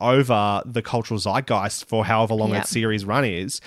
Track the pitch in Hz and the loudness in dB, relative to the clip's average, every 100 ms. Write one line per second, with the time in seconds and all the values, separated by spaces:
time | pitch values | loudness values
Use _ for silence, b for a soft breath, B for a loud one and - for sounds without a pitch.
0 | 117 131 127 110 104 101 123 117 - 120 | 2 4 4 2 2 0 -2 -6 -2 -4
1 | - 110 - 117 139 110 101 - - 113 | -2 -4 -2 -2 0 -2 0 -6 -2 -2
2 | 104 113 110 110 110 104 - 117 113 107 | 2 2 2 2 0 0 -2 -2 0 -2
3 | 98 123 127 87 95 - | 0 0 0 -2 -4 -8